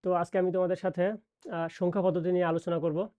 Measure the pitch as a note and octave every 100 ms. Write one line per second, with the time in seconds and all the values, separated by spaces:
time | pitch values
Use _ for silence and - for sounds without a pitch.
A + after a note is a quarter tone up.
0 | F#3 F3 E3+ F#3+ F#3 F#3 F3+ F#3 F#3+ F#3
1 | F3+ G#3+ _ _ E4+ E3+ E3 - F3+ F#3
2 | F#3 F3 E3+ F3+ F3 E3 F3 E3+ D#3+ D#3
3 | G#3+